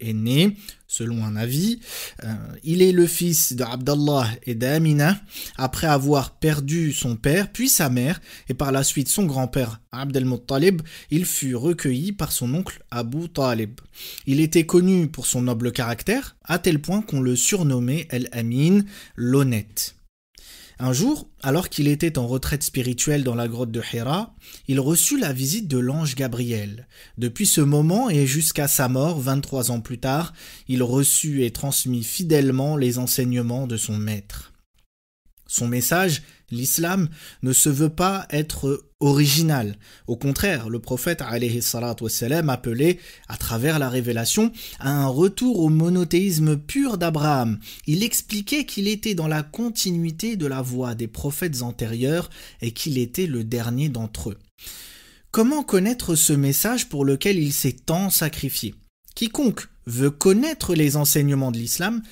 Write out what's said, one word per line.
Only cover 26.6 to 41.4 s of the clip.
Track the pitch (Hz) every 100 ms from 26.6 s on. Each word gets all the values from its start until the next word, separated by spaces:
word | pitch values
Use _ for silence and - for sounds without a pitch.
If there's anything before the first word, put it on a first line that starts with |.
| 104 110 - - - -
Depuis | 120 110 196
ce | -
moment | 143 147 156 196 254
et | 151 135
jusqu'à | 143 156 - 143
sa | - 127
mort, | 127 151 160
vingt-trois | 131 135 139 135 123
ans | 120
plus | 110 120
tard, | 131 143 165 - - - -
il | 127
reçut | 120 131 139 - 156 139
et | 120
transmit | - 139 - 127 120
fidèlement | 113 - 175 151 135 131 143 151
les | 127 123
enseignements | 123 - 123 123 117 123 127
de | 113
son | - 107
maître. | 107 104 101 - - _ _ _ _ _ _ _ _ _ -
Son | - 120
message, | 123 - 170 190 147 - - -
l'islam, | 117 127 - 170 196 160 160 - -
ne | 127
se | 127 151
veut | 139 156
pas | 160 180 196 -
être | 147 156 - 139 139 - -
original. | 143 139 147 143 160 143 107 101 - - -
Au | 117
contraire, | 139 135 202 151 113
le | 117
prophète | - 127 175 165
alayhi | 123 120